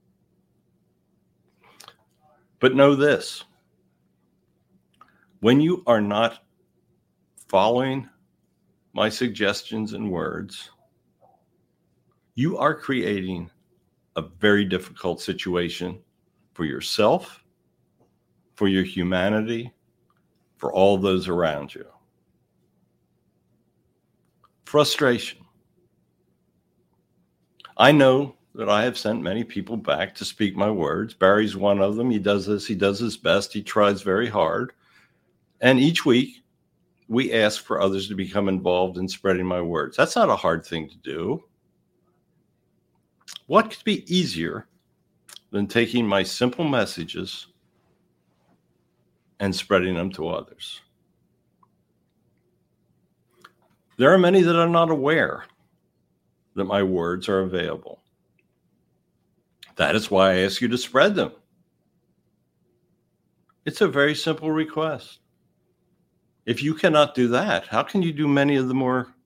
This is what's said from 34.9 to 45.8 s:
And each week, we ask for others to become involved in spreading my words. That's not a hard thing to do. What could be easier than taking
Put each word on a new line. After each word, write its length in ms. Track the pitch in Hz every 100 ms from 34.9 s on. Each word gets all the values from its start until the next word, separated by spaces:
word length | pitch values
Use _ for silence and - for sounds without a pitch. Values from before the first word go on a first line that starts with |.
| _ _ _ _ _ _ -
And 180 | 123 131
each 240 | 147 165 143
week, 380 | 123 - - _ _ _ _ _ _ -
we 240 | 113 127
ask 300 | 113 107 -
for 160 | - 107
others 280 | 98 98 98
to 80 | 98
become 340 | 95 101 98
involved 480 | 95 90 90 92 90
in 100 | 92
spreading 380 | - 98 92 92
my 160 | 90
words. 340 | 85 82 69 -
That's 200 | 165 240
not 140 | 196
a 60 | 101
hard 300 | 87 85 -
thing 240 | 82 73
to 80 | -
do. 460 | 69 76 90 165 _ _ _ _ _ _ _ _ _ _ _ _ _ _ _ _ _ _ - - -
What 240 | 180 220
could 140 | -
be 280 | - 202 -
easier 540 | 180 151 85 82 95 - _ _ _ _ _ _ - _
than 160 | 101 101
taking 380 | 117